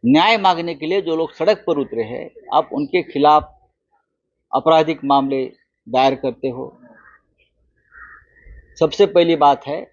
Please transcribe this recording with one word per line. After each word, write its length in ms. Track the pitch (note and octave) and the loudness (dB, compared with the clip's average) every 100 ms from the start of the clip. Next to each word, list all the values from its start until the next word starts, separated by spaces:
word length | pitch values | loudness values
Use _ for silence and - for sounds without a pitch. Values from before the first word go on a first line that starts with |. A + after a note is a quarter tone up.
न्याय 340 | A#2 D3+ G3 A3+ | 2 2 2 2
मांगने 360 | F#3+ E3+ E3+ | 0 0 -6
के 100 | D3 | -8
लिए 160 | D#3 G3 | -4 -4
जो 140 | E3 | -2
लोग 160 | D#3+ E3 | -4 -6
सड़क 300 | - F3+ G#3 - | -2 -2 0 -2
पर 100 | D3 | -4
उतरे 260 | B2+ A#2 | -4 -6
हैं, 260 | G#2+ B2 - - - | -8 -10 -14 -20 -4
आप 160 | D3+ - | -2 -2
उनके 280 | C#3 C#3+ F3+ | -8 -4 -4
खिलाफ 460 | - C#3+ C#3 D3+ - _ _ _ _ _ _ _ _ _ _ | -4 0 4 2 0 _ _ _ _ _ _ _ _ _ _
आपराधिक 480 | C3 D#3+ D#3+ D#3 C#3+ | -2 2 2 2 -4
मामले 400 | C#3 C#3 C3+ C3+ B2+ _ _ _ - | 0 0 0 -4 -6 _ _ _ -6
दायर 280 | B2+ C3+ | 0 0
करते 340 | C3+ C3+ A#2 C3+ | 0 -6 -6 -8
हो। 160 | B2 C3 _ - - _ _ _ _ _ _ _ _ _ - - - _ _ - - _ - | -8 -14 _ -20 -20 _ _ _ _ _ _ _ _ _ -20 -20 -20 _ _ -20 -20 _ -2
सबसे 260 | D#3+ - G3 | -2 2 4
पहली 280 | F3 E3+ | 4 4
बात 300 | D#3+ C#3+ C3+ C#3 | 4 4 2 -4
है 120 | D3+ - | -10 -12